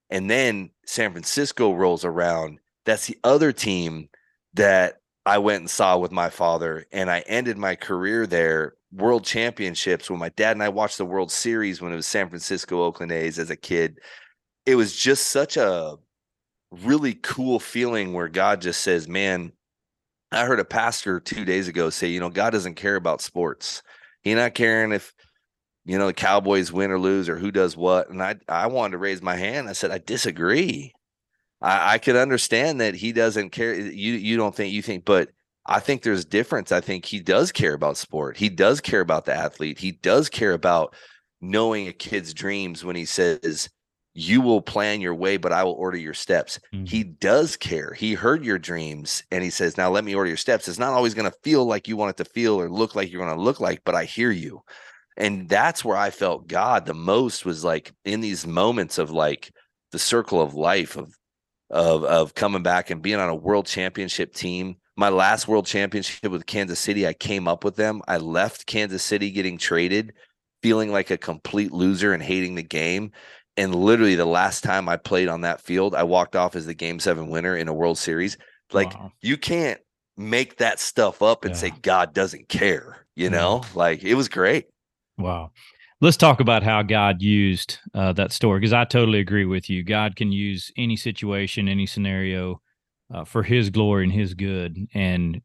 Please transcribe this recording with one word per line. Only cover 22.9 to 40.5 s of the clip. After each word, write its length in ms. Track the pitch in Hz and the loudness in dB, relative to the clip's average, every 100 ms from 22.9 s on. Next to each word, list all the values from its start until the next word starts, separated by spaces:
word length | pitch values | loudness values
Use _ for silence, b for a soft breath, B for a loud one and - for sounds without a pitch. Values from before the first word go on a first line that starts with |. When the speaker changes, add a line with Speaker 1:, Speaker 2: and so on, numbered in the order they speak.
| 98 | -2
Speaker 1:
about 260 | 85 76 | -2 -4
sports. 600 | - 87 82 - - - - b b b | -6 -4 -4 -4 -10 -12 -16 b b b
He's 140 | 101 113 | 0 2
not 180 | 120 | 0
caring 380 | 117 117 110 110 | 2 2 2 2
if, 220 | 101 - _ _ _ _ _ _ _ 87 | -2 -6 _ _ _ _ _ _ _ -4
you 120 | 95 | 0
know, 80 | 98 | 0
the 60 | |
Cowboys 580 | 90 98 101 98 98 85 | 0 2 2 4 2 0
win 180 | 87 98 | -2 -2
or 60 | 95 | 0
lose 280 | 92 98 85 | 2 2 0
or 100 | 82 | -4
who 120 | 98 | -2
does 240 | 98 90 80 | 0 0 2
what." 340 | 90 92 - | 2 2 0
And 120 | 92 | -4
I, 140 | 92 92 - | -6 -6 -4
I 180 | 82 110 | -2 -2
wanted 240 | 127 104 | -2 -4
to 60 | 90 | -4
raise 240 | 98 95 | -6 -4
my 140 | 90 87 | -4 -4
hand. 320 | 98 143 113 | -4 -6 -8
I 20 | |
said, 160 | 95 92 | -6 -4
"I 60 | 92 | -6
disagree. 920 | 92 127 110 80 87 135 185 71 67 _ _ _ _ _ _ _ | -6 -4 -4 -2 0 2 0 -4 -10 _ _ _ _ _ _ _
I, 320 | 90 98 90 | 0 2 4
I 40 | 113 | 2
could 180 | - 123 | 4 4
understand 640 | 131 117 - 117 151 139 | 4 2 2 0 0 0
that 120 | 110 87 | -2 -2
he 160 | 110 | -2
doesn't 380 | 117 113 104 95 | 2 2 2 -4
care. 240 | - 117 | -4 -4
You, 400 | 92 101 87 107 | -4 -8 -6 -4
you 220 | 117 104 113 | -4 -2 0
don't 160 | 104 | 0
think, 180 | 101 101 | -2 -6
you 80 | 104 | -6
think, 220 | 107 92 95 | -6 -4 2
but 240 | 95 76 _ _ _ - | 4 2 _ _ _ 0
I 140 | 101 | 0
think 220 | - 135 | 2 0
there's 220 | 120 95 85 | 0 -2 0
difference. 460 | 104 120 131 - | 0 0 -2 0
I 80 | 90 | 0
think 220 | 95 92 - | 0 -8 -8
he 140 | 104 | -6
does 320 | 85 98 180 | 2 4 4
care 220 | - 95 | 2 0
about 220 | 73 76 71 | 0 -2 -2
sport. 380 | - 78 71 60 | -6 -6 -6 -2
He 100 | 104 | -2
does 300 | 90 98 147 | 4 4 4
care 180 | - 107 | 0 0
about 240 | 85 78 - | 2 0 0
the 80 | |
athlete. 440 | 71 78 - 78 71 | -2 -4 -6 -8 -6
He 120 | 95 | -8
does 360 | 82 90 120 151 | -4 2 4 2
care 220 | - 107 | 0 0